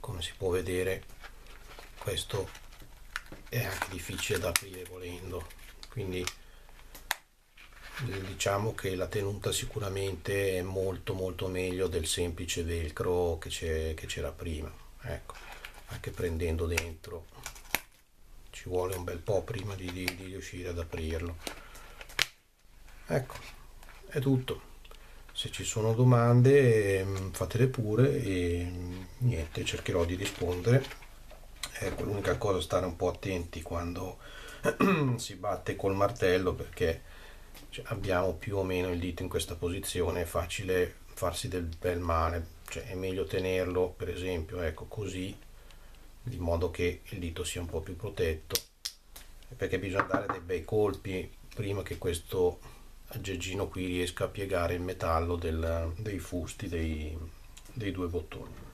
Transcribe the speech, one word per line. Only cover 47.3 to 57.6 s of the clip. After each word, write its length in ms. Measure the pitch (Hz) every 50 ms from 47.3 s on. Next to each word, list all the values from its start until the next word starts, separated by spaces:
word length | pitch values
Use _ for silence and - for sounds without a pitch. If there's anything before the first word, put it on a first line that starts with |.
| 80 - 90
sia 160 | - - 92
un 80 | 87 80
po' 120 | - 82
più 140 | 80 - 90
protetto, 640 | 82 - 104 78 - 92 82 78 78 - - - - - - - - _ - - - - - - - - - - - - - -
perché 220 | - 101 90 - 92
bisogna 240 | 95 98 92 98 95
dare 240 | - 95 95 104
dei 140 | 98 95 92
bei 240 | 87 87 92 85 82
colpi 680 | - - 107 107 104 92 - - 98 92 92 90 - - - - - -
prima 280 | - 101 98 98 95 92
che 120 | - 90
questo 600 | - - 90 87 85 - - - 95 90 87 90 - - - - - - - - - - -
aggeggino 600 | - 117 92 98 95 87 87 92 92 98 98 90
qui 180 | - 92 92
riesca 380 | 92 90 90 90 87 - - 101
a 40 | -
piegare 460 | - - 98 92 92 87 85 87 87
il 60 | 87
metallo 560 | 87 90 92 - - 87 82 82 85 82 87
del, 560 | 85 85 85 80 80 82 82 82 82 82 82 80
dei 220 | - 110 107 101 90
fusti 500 | - - - 90 82 80 - - - 92
dei, 480 | 85 82 80 80 80 78 78 78 78 80 82 82 - - - - - -